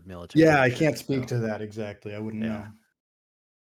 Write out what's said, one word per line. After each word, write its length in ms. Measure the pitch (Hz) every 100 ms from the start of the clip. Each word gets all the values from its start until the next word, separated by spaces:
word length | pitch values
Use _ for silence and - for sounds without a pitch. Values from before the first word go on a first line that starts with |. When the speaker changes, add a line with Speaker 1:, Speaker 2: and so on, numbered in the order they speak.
| 87
Speaker 1:
military 380 | 90 87 151 160
Speaker 2:
Yeah, 160 | 147
I 80 | 127
Speaker 1:
fiction, 160 | 123 156
Speaker 2:
can't 100 | -
speak 220 | - 135
Speaker 1:
so 120 | 123 123
Speaker 2:
to 40 |
that 220 | 113 104
exactly. 540 | 107 104 104 101 104 104
I 40 |
wouldn't 240 | 110 110
Speaker 1:
Yeah. 260 | 110 107 104 107 _ _ _ _ _ _ _ _ _